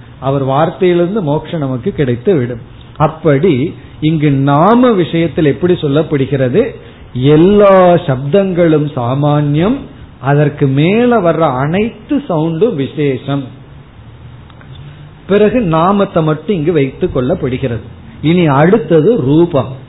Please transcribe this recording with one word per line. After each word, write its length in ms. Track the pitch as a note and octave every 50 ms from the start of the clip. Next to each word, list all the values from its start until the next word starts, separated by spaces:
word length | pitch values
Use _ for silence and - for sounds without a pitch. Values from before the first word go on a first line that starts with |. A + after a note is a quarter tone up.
| - - - -
அவர் 240 | - C3+ C#3 C#3 C3+
வார்த்தையிலிருந்து 800 | C3 C3+ C#3+ D#3+ D3 - - G3 F3+ F3 F3 F3 E3+ G3+ A3+
மோட்சம் 420 | F3+ C#3+ D3 D#3 D3+ - - E3 C#3+
நமக்கு 260 | C3 C3 B2 A2+ G3
கிடைத்து 400 | G3 F3 D3 B2 A#2+ A2+ - G#3 F#3+
விடும். 280 | C#3+ B2 A#2 B2 A2+ - - - - - - -
அப்படி 560 | - - D3 - - - D#3+ C#3 C3+ D#3 G3+ D3 A#2+ C#3 F#3 - - - - - -
இங்கு 280 | D#3 D#3 E3 D#3 C#3+ D3+ C#3 C3+ C3+
நாம 480 | C#3+ C#3+ C#3+ E3 G3+ A#3 B3 B3+ B3
விஷயத்தில் 600 | A3+ F#3 E3 - - E3 E3+ E3 - F#3+ E3 C#3+
எப்படி 220 | C3+ - F3 F3 F3+
சொல்லப்படுகிறது? 880 | E3+ D#3+ C#3+ C#3 D3+ E3 C3+ D3+ C#3 C3+ A2+ C#3+ B2+ C3 B2 B2 G3 C4+ A#3 - - - - - - - - - B2 B2+ C#3
எல்லா 460 | D3+ D3+ E3+ F#3+ G#3 G3+ G#3 G3 F#3+ F#3+ F#3 F3 F3 E3
சப்தங்களும் 840 | F3 - C3 B2 C#3 C#3+ D3 G3+ G3 F#3+ F3+ E3 F3 D#3+ D#3 D3 D3+ D3
சாமான்யம், 840 | C#3+ B2+ A#2+ A#2 B2 C#3+ C#3+ D3 D3 D3 D3+ D3 C#3+ D3+ E3+ G#3+ C4+ C#4 - - - - - - - -
அதற்கு 460 | - C3+ C#3+ D3 D3+ C#3+ - - D3 C3+
மேல 480 | C3 C#3 D3+ F3 G3+ A3+ A#3+ B3 A#3+ A3+
வர்ற 220 | F3 E3+ D#3+ D#3 E3 D3+ B2+
அனைத்து 600 | B2+ C3+ D3 E3 G3 G#3+ A#3 - - - - D4+ C#4 C#4
சவுண்டும் 520 | - F3+ D3+ D#3 E3 E3 D#3+ G3+ B3 F3+
விசேஷம். 680 | C#3 C3+ A#2 - D#3 D3 C#3+ C3 A#2+ - - C#3+ C#3+ C3 A2+ - - - - - - - - - - - - - - - - - - - - - - - - - - - - - - - - - - -
பிறகு 340 | - F#3 G#3 G#3+ G#3 A#3 B3+ A#3
நாமத்தை 540 | E3+ D#3+ D#3+ E3 F#3 G3+ G3+ G3 G3 - F3 D#3+
மட்டும் 340 | D#3 D#3 D3+ - - G#3+
இங்கு 160 | E3+ C#3+ E3 F3+
வைத்துக் 420 | D3+ C#3 C3 - - F#3 F3 -
கொள்ளப்படுகிறது. 720 | C#3 B2 B2+ F3+ F3 D#3 C3 B2+ B2 C3+ B2+ A#2 G#2+ - - - - - - - -
இனி 240 | - D3 E3+ F3+ F3 D3+ C3+
அடுத்தது 560 | C3+ D#3 F3 G3+ A#3+ D3+ - E3+ D#3 C#3+ G3+ B3 G3
ரூபம். 520 | B2+ C3 D3 D#3+ F3 E3+ D#3 C3+ A2+ A#2+ - - -